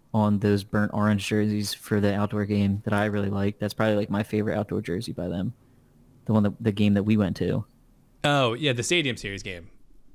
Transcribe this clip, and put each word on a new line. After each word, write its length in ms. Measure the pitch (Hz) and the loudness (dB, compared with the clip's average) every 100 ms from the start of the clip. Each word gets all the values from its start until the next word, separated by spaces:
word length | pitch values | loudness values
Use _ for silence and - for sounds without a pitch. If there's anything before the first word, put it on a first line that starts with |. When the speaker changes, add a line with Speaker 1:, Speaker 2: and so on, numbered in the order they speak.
| _ | _
Speaker 1:
on 260 | 113 104 104 | 2 2 4
those 240 | 104 101 | 4 2
burnt 280 | 98 107 104 | 2 -2 0
orange 340 | - 104 104 101 | 2 2 2 0
jerseys 460 | 107 107 104 101 | 0 0 0 -4
for 260 | - - 107 | -8 -2 2
the 140 | 101 98 | 2 2
outdoor 300 | 101 104 101 | -2 -2 0
game 360 | 104 101 101 107 | 2 2 0 0
that 80 | |
I 120 | 104 104 | 0 0
really 240 | 104 101 | 0 -2
like. 300 | 101 101 101 | 0 -2 -2
That's 140 | 104 | -6
probably, 220 | - 110 104 | 0 0 2
like, 120 | 101 | 0
my 140 | 101 | -2
favorite 340 | 110 107 107 90 | -2 -2 -2 -2
outdoor 240 | 107 101 | -2 -4
jersey 300 | 104 87 117 | -4 -6 -6
by 160 | - 87 | -8 -6
them. 260 | 90 104 - _ _ _ _ _ _ - | -4 -6 -8 _ _ _ _ _ _ 0
The 80 | |
one 100 | 110 | 2
that, 100 | 104 - | 2 0
the 100 | 117 | -2
game 220 | 104 104 | 2 2
that 100 | 101 | 2
we 140 | 101 110 | 2 2
went 180 | 95 - | 2 0
to. 280 | 92 - - _ _ _ _ _ | -2 -2 -4 _ _ _ _ _
Speaker 2:
Oh, 300 | 147 143 123 | 0 2 2
yeah, 180 | 120 147 | 0 -2
the 100 | 120 | -2
Stadium 340 | - 175 143 110 | 0 0 0 -4
Series 260 | 104 98 | -8 -10
game. 260 | 101 87 - - - - - | -10 -12 -14 -20 -20 -20 -20